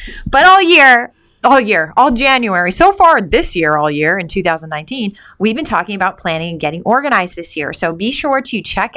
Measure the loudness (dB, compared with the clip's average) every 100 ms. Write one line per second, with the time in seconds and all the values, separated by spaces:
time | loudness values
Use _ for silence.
0 | -18 -14 -2 4 6 6 6 6 6 4
1 | 0 _ _ _ 2 4 2 -2 0 0
2 | 2 2 0 0 0 -2 -2 2 2 4
3 | 4 4 2 -2 -2 -2 0 0 0 0
4 | -2 -2 -4 -4 -2 -4 -6 -12 -10 -8
5 | -8 -8 -18 -4 -2 -2 -2 -4 -4 -4
6 | -4 -4 -6 -4 -6 -6 -6 -4 -2 -2
7 | 0 -2 -2 -8 -12 -8 -8 -4 -6 -4
8 | -6 -4 -2 -2 -4 -8 -6 -6 -4